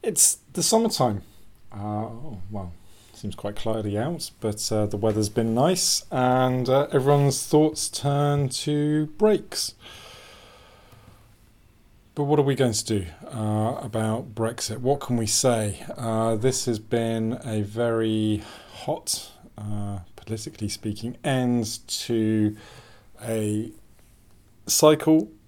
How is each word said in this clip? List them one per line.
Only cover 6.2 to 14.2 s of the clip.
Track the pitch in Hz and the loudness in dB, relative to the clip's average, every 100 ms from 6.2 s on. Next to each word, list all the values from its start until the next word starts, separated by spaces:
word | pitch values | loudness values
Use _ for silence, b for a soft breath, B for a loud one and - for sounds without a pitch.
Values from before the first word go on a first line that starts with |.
| 127 127 127 127 123 | 2 4 2 2 2
uh, | 131 143 | 2 4
everyone's | 143 135 143 139 139 - | 2 4 6 4 2 2
thoughts | 151 156 156 - | 4 4 2 -6
turn | - 143 143 147 143 135 | -4 -2 2 2 2 0
to | - - 147 147 151 151 - | -2 -2 0 2 0 -2 2
breaks. | 214 208 - - - - B B B B B B B B B B B B B B B B - _ _ _ _ _ _ | 2 2 -2 -8 -8 -10 B B B B B B B B B B B B B B B B -20 _ _ _ _ _ _
But | - | -4
what | 143 151 | 2 4
are | |
we | 139 | 4
going | 135 131 | 4 2
to | 107 | 2
do, | - 107 85 - - | 0 -2 -2 -14 -12
uh, | 120 107 107 110 135 | -4 0 2 0 -2
about | 120 110 110 117 | -4 -2 0 -2